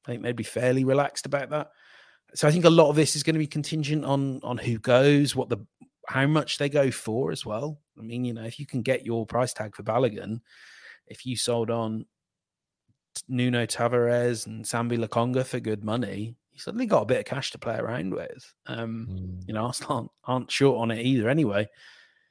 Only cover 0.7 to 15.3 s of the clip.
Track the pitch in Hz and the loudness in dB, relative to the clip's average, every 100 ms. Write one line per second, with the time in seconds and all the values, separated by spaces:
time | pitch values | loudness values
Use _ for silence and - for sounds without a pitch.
0.7 | 131 131 139 143 - 139 143 127 151 139 | 2 4 2 2 -4 -4 -4 -4 -6 -6
1.7 | _ - - - _ _ - 151 170 165 | _ -20 -20 -20 _ _ 2 4 8 8
2.7 | 165 151 147 147 147 151 156 147 151 147 | 8 8 6 4 2 0 0 0 -4 -4
3.7 | 156 143 156 135 139 139 127 113 123 120 | -4 -2 -2 0 0 0 -4 -6 -4 -2
4.7 | 110 127 123 143 143 143 127 127 107 - | -2 4 6 8 6 4 0 -2 -4 -6
5.7 | _ - _ - 131 143 156 135 - 143 | _ -20 _ -6 0 2 2 0 -2 0
6.7 | 147 135 - - 113 156 - - 107 147 | 2 2 0 -4 -4 -2 -4 -6 -6 -6
7.7 | 151 _ - 113 120 123 113 113 - 139 | -10 _ -18 -10 -6 -6 -6 -10 -12 -8
8.7 | 127 120 123 113 113 107 120 127 - 107 | -4 0 -2 0 -4 -2 0 0 -2 -10
9.7 | - 107 117 127 104 98 113 - - - | -6 -2 2 2 0 -6 -8 -10 -20 -20
10.7 | - - - _ - 131 117 - 117 113 | -20 -20 -20 _ -14 -8 -4 0 0 0
11.7 | 117 110 110 - _ _ _ _ _ _ | -2 -2 -4 -8 _ _ _ _ _ _
12.7 | _ _ _ _ - - 123 123 123 113 | _ _ _ _ -16 -6 0 2 2 0
13.7 | - 120 120 120 120 123 113 - 110 110 | 0 2 2 4 2 2 -2 -6 -10 -4
14.7 | 117 120 117 110 117 120 | -2 0 -2 0 0 2